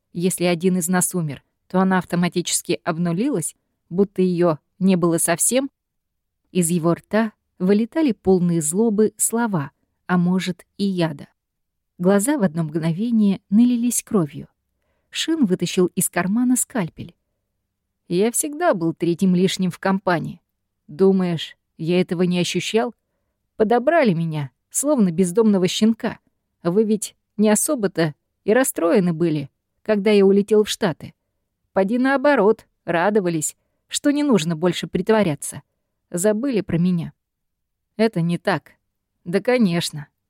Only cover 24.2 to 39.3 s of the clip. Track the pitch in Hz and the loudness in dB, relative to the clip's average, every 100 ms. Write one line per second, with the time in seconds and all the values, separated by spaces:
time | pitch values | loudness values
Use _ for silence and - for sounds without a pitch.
24.2 | 165 151 139 - _ - 277 277 185 160 | -2 -4 -8 -12 _ -4 0 2 2 2
25.2 | 180 196 220 190 180 - 220 226 214 - | 0 2 2 2 0 2 0 0 -6 -10
26.2 | _ _ _ _ 170 190 214 214 - - | _ _ _ _ -2 0 2 -2 -4 -16
27.2 | _ - 214 208 - 277 190 160 160 - | _ 0 2 2 0 -2 -2 -2 -2 -4
28.2 | _ _ 190 240 262 - 339 233 175 160 | _ _ 0 0 0 -2 0 2 2 0
29.2 | 170 151 143 _ _ _ - 208 196 208 | -2 -2 -6 _ _ _ -2 0 4 4
30.2 | 196 202 202 214 214 - 196 - - _ | 6 4 4 2 2 -2 -4 -4 -12 _
31.2 | _ _ _ _ _ 190 196 247 262 277 | _ _ _ _ _ -2 0 0 0 2
32.2 | 285 269 202 220 _ _ - 165 190 214 | 2 4 2 2 _ _ -4 0 2 0
33.2 | 175 165 - - _ _ _ - 294 285 | 0 -2 -6 -10 _ _ _ -4 -2 0
34.2 | 294 196 160 156 180 - 170 185 185 220 | 2 2 0 -2 -2 -2 -6 -4 0 2
35.2 | 196 143 - 147 - _ _ _ _ 180 | 0 -4 -8 -14 -18 _ _ _ _ -2
36.2 | 208 214 277 214 - 165 180 175 147 - | 0 0 -2 -4 -2 -2 0 -2 -6 -14
37.2 | _ _ _ _ _ _ _ - 220 190 | _ _ _ _ _ _ _ -4 -2 0
38.2 | 170 175 - - - _ _ _ _ _ | -2 -2 -2 -4 -6 _ _ _ _ _
39.2 | 175 | -6